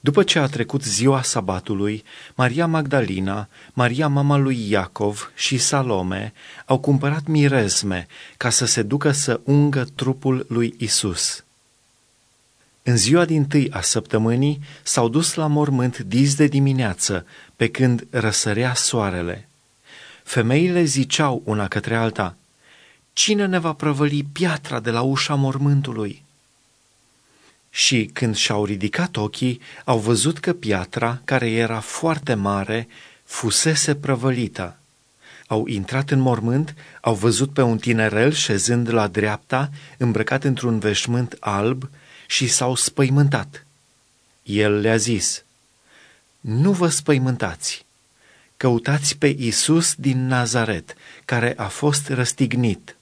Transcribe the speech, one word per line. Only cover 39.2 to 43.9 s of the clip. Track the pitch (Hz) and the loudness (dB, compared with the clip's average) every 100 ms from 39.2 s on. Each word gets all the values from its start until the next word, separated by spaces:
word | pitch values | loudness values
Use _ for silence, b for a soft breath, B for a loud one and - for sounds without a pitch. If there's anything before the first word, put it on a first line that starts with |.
| 104 104 _ 131 143 143 B B | -2 -4 _ -2 -2 -8 B B
îmbrăcat | 123 107 110 135 | 0 0 0 0
într-un | 143 123 123 113 | 0 0 0 0
veșmânt | 107 104 - 120 120 - | 0 0 0 -2 -2 -6
alb, | 107 101 107 131 131 B B B B | -4 -2 -2 -2 -8 B B B B
și | - 127 | -2 0
s-au | - 127 127 | 0 0 -2
spăimântat. | - - 135 139 143 131 92 - _ _ _ | -2 0 2 4 4 2 -4 -14 _ _ _